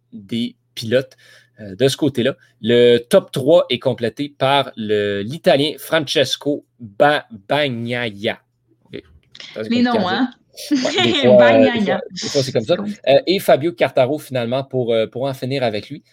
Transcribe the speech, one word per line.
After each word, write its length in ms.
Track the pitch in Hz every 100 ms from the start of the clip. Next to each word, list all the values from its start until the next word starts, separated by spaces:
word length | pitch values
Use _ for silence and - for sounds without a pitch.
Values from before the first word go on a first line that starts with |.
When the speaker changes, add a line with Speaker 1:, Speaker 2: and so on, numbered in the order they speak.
| _
Speaker 1:
des 440 | 113 98 117 120 - _
pilotes, 420 | - 113 120 - _ _ - _ _
euh, 140 | 104 95
de 120 | 135
ce 80 | -
côté-là. 380 | 147 135 117 - _ _
Le 360 | 107 120 120 120
top 340 | - 190 185
trois 340 | - 127 175 -
est 100 | 123
complété 500 | 135 117 117 - 143
par 420 | _ 131 131 127 -
le, 440 | 107 104 101 101
l'Italien 520 | 101 160 190 147 151 -
Francesco 880 | - 160 143 156 127 - 143 143 _ _
Ba-, 460 | 113 101 143 147 -
Bagnaia. 1080 | 110 98 139 147 117 117 123 120 101 110 98 _ _ _ _ _
Ok. 160 | - _ _ _ _ -
Ça, 100 | -
c'est 40 | 220
Speaker 2:
Les 120 | 240
Speaker 1:
compliqué 0 |
Speaker 2:
noms, 240 | 247 233 180
Speaker 1:
à 40 |
dire. 80 | 196
Speaker 2:
hein ? 80 | 247 - _ - -
Speaker 1:
Ouais, 320 | 285 254 330
des 100 | 349
Speaker 2:
<laughs> 80 | -
Speaker 1:
fois, 120 | 123
euh, 20 | 123
Speaker 2:
Bagnaia. 360 | 120 - -
Speaker 1:
des 100 | 117
fois, 160 | 98 98 - -
des 60 | 214
fois, 140 | 143
c'est 100 | 131
comme 100 | 127
ça. 120 | 110
Speaker 2:
C'est 20 | 175
compliqué. 220 | 202 202 -
Speaker 1:
Euh, 120 | 135 -
et 120 | 190
Fabio 320 | - 151 156
Quartaro, 460 | 175 143 - 127 147
finalement, 460 | - 127 117 131
pour, 280 | 135 131 117
euh, 120 | 113 110
pour 180 | 120
en 100 | 135
finir 280 | 131 127 131
avec 280 | 123 107 -
lui. 120 | 143 _